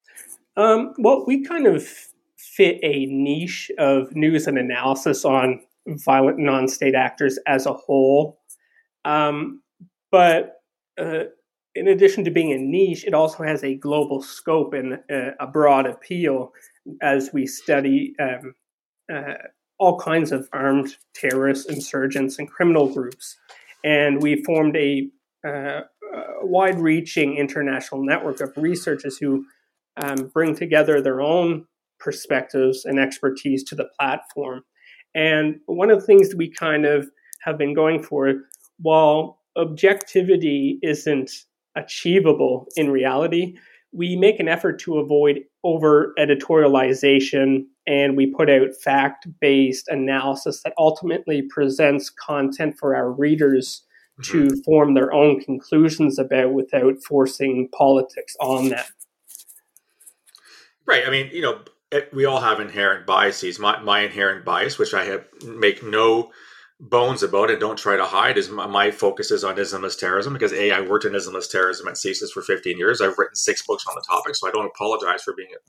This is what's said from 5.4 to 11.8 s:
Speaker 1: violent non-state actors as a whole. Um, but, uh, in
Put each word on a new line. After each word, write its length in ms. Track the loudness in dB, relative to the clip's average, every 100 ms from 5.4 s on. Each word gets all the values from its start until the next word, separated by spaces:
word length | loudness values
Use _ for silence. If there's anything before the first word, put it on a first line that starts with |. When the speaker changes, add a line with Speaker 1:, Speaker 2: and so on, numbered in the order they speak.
| 0 -2 _ _ -12
Speaker 1:
violent 500 | -8 2 4 4 2
non-state 560 | 0 0 -2 -2 0
actors 440 | 0 0 -2 -4 -2 -2
as 180 | -2
a 80 | -2
whole. 680 | -6 -2 2 4 4 2 -4 _ -20 _ _ _ _ -2
Um, 560 | 0 0 -2 -6 -10 _ _ -20 _ 2
but, 480 | 6 6 4 -2 -12 _ _ _ -10
uh, 260 | -6 -6 -8 _ _ _ _
in 140 | -2